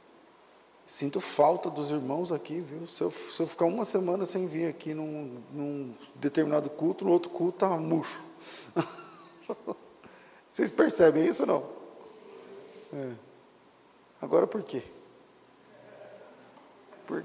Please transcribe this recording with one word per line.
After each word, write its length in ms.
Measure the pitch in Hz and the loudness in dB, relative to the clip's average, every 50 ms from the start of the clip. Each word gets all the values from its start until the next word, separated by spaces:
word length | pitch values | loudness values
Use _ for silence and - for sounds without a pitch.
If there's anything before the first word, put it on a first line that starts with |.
| - - - - - - - - - - - - - - - - - | -20 -20 -20 -20 -20 -20 -20 -20 -20 -20 -20 -20 -20 -20 -20 -14 -6
sinto 340 | - - - 139 143 - 143 | -2 0 0 0 0 0 0
falta 500 | - - - - 147 156 175 170 - 175 | 0 2 4 6 6 6 6 4 0 -4
dos 220 | 147 147 147 143 | -4 -4 -4 -2
irmãos 400 | 151 151 127 131 143 165 180 175 | -2 -2 -2 -2 -2 -2 -2 -2
aqui, 300 | 170 143 - - 156 175 | -4 -4 -4 -6 -8 -8
viu? 260 | 170 135 143 160 170 | -8 -8 -10 -10 -8
Se 160 | 170 - - 175 | -6 -4 -2 -2
eu, 80 | 175 | -2
se 300 | - - - - - - | -2 -4 -4 -2 0 0
eu 60 | 170 | 0
ficar 180 | 151 - - 170 | 0 0 2 2
uma 180 | 170 185 240 214 | 2 2 2 2
semana 420 | - - 190 185 175 175 202 190 | 2 2 2 2 2 0 0 0
sem 220 | - - 190 185 | -2 -2 -2 -2
vir 200 | 170 151 160 170 | -2 -2 -2 -2
aqui 260 | 160 143 - - 156 156 | -2 -4 -6 -6 -6 -6
num, 500 | 156 156 151 151 151 147 131 123 123 113 - | -6 -6 -6 -6 -8 -8 -10 -10 -12 -12 -10
num 420 | 139 147 143 143 143 143 135 123 113 - - - - | -8 -6 -4 -4 -4 -6 -6 -8 -10 -14 -18 -20 -6
determinado 540 | 131 143 143 - 165 151 147 151 151 147 143 | -4 -2 0 2 2 2 4 2 2 0 0
culto, 340 | - - 156 170 190 - 190 | -2 -2 0 0 0 0 4
no 80 | 196 | 4
outro 180 | 175 175 175 175 | 4 4 4 0
culto 280 | - - 170 180 185 | -4 -2 -2 -2 0
tá 120 | - 202 190 175 | 2 0 2 2
murcho. 460 | 160 160 160 165 160 135 - - - - - - - - - - - - - - | 0 0 0 0 0 0 -4 -8 -12 -14 -16 -18 -18 -14 -14 -12 -12 -12 -4 -2
<laughs> 1000 | 165 - - - - - - - - - - - - - - 214 - - - - - - - - - - - - - - - - - - - | -2 -2 -2 -4 -12 -16 -18 -18 -20 -20 -20 -20 -12 -10 -10 -10 -8 -8 -10 -10 -10 -12 -20 -20 -20 -20 -20 -20 -20 -20 -20 -20 -20 -20 -8
Vocês 220 | - - 247 202 | -2 0 0 2
percebem 560 | - - 330 - - - 175 156 143 156 165 | 4 4 4 6 6 8 8 8 8 6 6
isso 160 | 339 - - 277 | 4 4 4 4
ou 40 | |
não? 300 | - 175 143 - - - - - - - - - - - - - - - - - - - - - - - - - - 147 | 4 2 2 0 -4 -12 -14 -16 -18 -18 -18 -20 -20 -20 -20 -20 -20 -18 -18 -18 -18 -18 -18 -18 -18 -18 -20 -16 -12 -8
É. 180 | 143 135 127 120 110 - - - - - - - - - - - - - - - - - - - - | -8 -8 -8 -8 -12 -14 -20 -20 -20 -20 -20 -20 -20 -20 -20 -20 -20 -20 -20 -20 -20 -20 -20 -14 -10
Agora 260 | 160 139 - 170 190 | 0 4 4 6 6
por 160 | 175 - 214 - | 4 2 -2 -6
quê? 180 | - - 123 - - - - - - - - - - - - - - - - - - - - - - - - - - - - - - - - - - - - - - - - - - - - - | -6 -6 -8 -8 -10 -14 -20 -20 -20 -20 -20 -20 -20 -20 -20 -20 -20 -20 -20 -20 -20 -20 -20 -20 -20 -20 -20 -18 -18 -20 -20 -20 -20 -20 -20 -20 -20 -20 -20 -20 -20 -20 -20 -20 -20 -20 -16 -8
Por 160 | - - - - | -6 -6 -6 -6